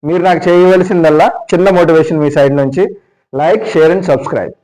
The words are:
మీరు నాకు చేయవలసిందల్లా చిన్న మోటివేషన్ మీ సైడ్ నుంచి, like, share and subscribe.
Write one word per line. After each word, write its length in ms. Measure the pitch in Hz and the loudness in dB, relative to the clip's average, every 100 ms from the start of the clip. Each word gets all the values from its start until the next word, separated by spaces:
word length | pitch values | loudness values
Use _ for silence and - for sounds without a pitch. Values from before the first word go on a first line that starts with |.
| 147 | -4
మీరు 140 | 180 180 | -2 0
నాకు 140 | 175 180 | 0 0
చేయవలసిందల్లా 800 | 175 185 185 185 180 160 151 202 - - | 2 4 2 0 0 2 2 0 -2 -4
చిన్న 160 | 180 190 185 | 0 2 2
మోటివేషన్ 440 | 165 160 156 160 | 2 2 2 -2
మీ 60 | 147 147 | -2 0
సైడ్ 180 | 139 143 | 0 0
నుంచి, 220 | 139 135 196 196 _ _ _ | -2 -2 -4 -4 _ _ _
like, 300 | 131 151 214 - | -4 -2 -2 -2
share 180 | 165 156 | 0 2
and 100 | 180 185 | 0 -2
subscribe. 440 | 135 - 127 87 - | -4 -2 -8 -8 -12